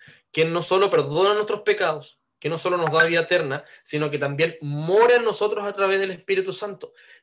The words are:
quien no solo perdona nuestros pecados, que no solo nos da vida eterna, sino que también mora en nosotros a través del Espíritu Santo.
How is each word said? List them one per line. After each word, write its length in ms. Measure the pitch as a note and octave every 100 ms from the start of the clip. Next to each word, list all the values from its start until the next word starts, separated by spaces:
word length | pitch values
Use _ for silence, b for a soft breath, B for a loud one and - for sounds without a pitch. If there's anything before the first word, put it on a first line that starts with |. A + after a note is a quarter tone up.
| B B _
quien 200 | - D#3+
no 100 | E3+
solo 280 | E3 F#3+ G3
perdona 440 | E3+ C#3 D3+ G3
nuestros 280 | G#3 G#3 G#3
pecados, 560 | G#3 G3+ F3 D3+ - _ _ _
que 100 | D3+
no 100 | D#3+
solo 180 | F3+ F3+
nos 160 | D#3+
da 120 | D#3+
vida 160 | E3 E3+
eterna, 440 | D#3+ F3 D3 C#3+ B B
sino 280 | - D3+ D3+
que 80 | C#3+
también 380 | C#3+ C#3+ E3 D#3+
mora 560 | D3 D3 D#3+ G3+ A#3+ A#3+
en 80 |
nosotros 420 | A3+ F#3+ G#3 G#3 G3+
a 60 |
través 260 | G3+ G3 G3
del 100 | G3
Espíritu 420 | F3 - F#3+ F#3+
Santo. 400 | - G#3 F#3+ - B B B